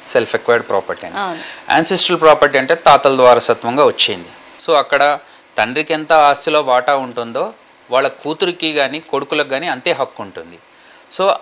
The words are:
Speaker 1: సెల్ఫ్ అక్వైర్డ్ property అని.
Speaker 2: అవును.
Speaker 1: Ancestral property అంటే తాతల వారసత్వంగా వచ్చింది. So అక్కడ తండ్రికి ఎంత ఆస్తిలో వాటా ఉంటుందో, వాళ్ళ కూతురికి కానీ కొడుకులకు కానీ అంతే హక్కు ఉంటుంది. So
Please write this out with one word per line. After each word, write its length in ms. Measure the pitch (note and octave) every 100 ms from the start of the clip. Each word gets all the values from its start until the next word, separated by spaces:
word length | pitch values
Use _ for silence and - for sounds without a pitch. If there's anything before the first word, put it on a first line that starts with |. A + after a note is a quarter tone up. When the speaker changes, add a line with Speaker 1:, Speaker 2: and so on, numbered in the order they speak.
| -
Speaker 1:
సెల్ఫ్ 300 | B2+ A2+ A2+
అక్వైర్డ్ 320 | - A#2 G#2+
property 400 | G2 - E2+ F2
అని. 100 | F#2
Speaker 2:
అవును. 200 | G3 D#3+ - - -
Speaker 1:
Ancestral 520 | D3+ E3 F#3 - E3+
property 360 | D#3+ D3 C#3+ C3+
అంటే 180 | C3 E3
తాతల 460 | - C#3 C#3+ C3+
వారసత్వంగా 640 | B2 A#2+ - A2+ A2+ C3 C3+
వచ్చింది. 420 | - - F#2+ F2 - - - -
So 80 |
అక్కడ 460 | D3+ C3+ C#3 C#3+ C#3+ - - _ -
తండ్రికి 360 | G#2+ C3 D#3
ఎంత 200 | D#3 D3+
ఆస్తిలో 480 | D#3+ D3 C#3 - D3+
వాటా 340 | C#3 B2 B2+ C#3+
ఉంటుందో, 580 | B2+ A#2+ A#2 A#2+ F#3+ - _ _ _
వాళ్ళ 160 | B2 C#3
కూతురికి 680 | - C#3+ D#3+ F3+ F3 D#3+
కానీ 260 | D3 C3+ D3
కొడుకులకు 480 | - C#3 C#3 D3+ C#3+
కానీ 200 | C3+ E3+
అంతే 240 | B2+ F3
హక్కు 320 | C#3 C3 -
ఉంటుంది. 360 | G2+ F2 E2 E2+ _ _ - - _
So 220 | - F#3+ -